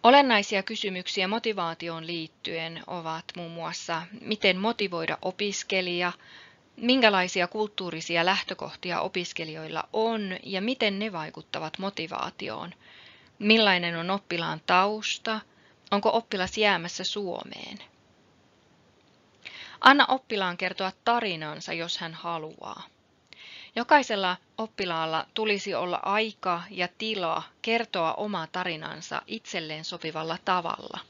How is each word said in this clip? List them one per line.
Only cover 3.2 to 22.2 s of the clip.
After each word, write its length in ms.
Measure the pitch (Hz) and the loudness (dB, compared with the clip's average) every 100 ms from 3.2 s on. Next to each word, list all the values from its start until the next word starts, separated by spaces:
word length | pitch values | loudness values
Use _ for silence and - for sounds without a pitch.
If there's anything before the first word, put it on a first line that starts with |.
| - - | -8 -10
muun 140 | 170 | -10
muassa, 520 | 170 160 170 - 165 170 208 | -8 -8 -8 -4 -6 -6 -12
miten 380 | - 214 196 185 | -4 2 4 4
motivoida 600 | 208 233 202 170 160 160 | 0 0 -2 -2 -4 -2
opiskelija, 920 | 185 180 208 190 - 190 180 175 175 - - - - - _ - | -4 -4 -4 -4 -2 -2 0 0 -2 -4 -18 -20 -20 -20 _ -4
minkälaisia 720 | 233 262 226 196 180 190 175 | 2 6 8 6 2 2 0
kulttuurisia 760 | 214 214 - 180 165 165 170 | 0 -4 -4 -6 -6 0 2
lähtökohtia 760 | 175 196 - 185 - - 185 170 | 4 2 0 -6 -8 -8 -4 -2
opiskelijoilla 840 | 185 185 175 - 160 156 156 160 - | -2 -4 -6 -6 -8 -8 -8 -6 -4
on 460 | 220 226 226 202 185 | 0 0 0 -4 -6
ja 180 | - 190 | -4 -2
miten 360 | 208 262 214 196 | -2 0 0 0
ne 140 | 214 | -6
vaikuttavat 680 | 180 156 160 - - 156 - | -6 -8 -12 -8 -6 -6 -6
motivaatioon, 960 | 190 202 170 - - - - 107 175 - - - - - - _ | -6 -6 -6 -4 -6 -6 -10 -8 -10 -14 -20 -20 -20 -20 -20 _
millainen 580 | 208 220 214 180 170 165 | 6 6 8 4 2 -2
on 140 | 170 | -2
oppilaan 500 | 196 _ 170 165 160 - | -4 _ -4 -2 -4 4
tausta, 760 | 180 196 214 208 - - 220 - _ - _ - | 6 6 0 -4 -4 -4 -6 -6 _ -20 _ -2
onko 200 | 202 220 | 2 4
oppilas 460 | 226 - 202 185 - | 2 0 -4 -2 2
jäämässä 460 | 208 180 170 - | 4 4 0 -6
Suomeen. 760 | 185 208 196 - - - - 202 - _ _ _ _ _ _ _ _ _ _ _ _ _ _ _ - - - - | -6 -4 -4 -6 -8 -14 -14 -16 -18 _ _ _ _ _ _ _ _ _ _ _ _ _ _ _ -18 -16 -16 6
Anna 260 | - 285 254 | 8 8 6
oppilaan 480 | 262 _ 208 190 175 | 2 _ -2 -2 0
kertoa 360 | 185 185 190 - | -4 -2 -4 -2
tarinansa, 680 | - 240 226 165 156 151 160 | 2 2 2 -4 -6 -8 -8
jos 260 | 165 165 - | -6 -4 -6
hän 160 | 170 | -8
haluaa. 680 | 165 | -8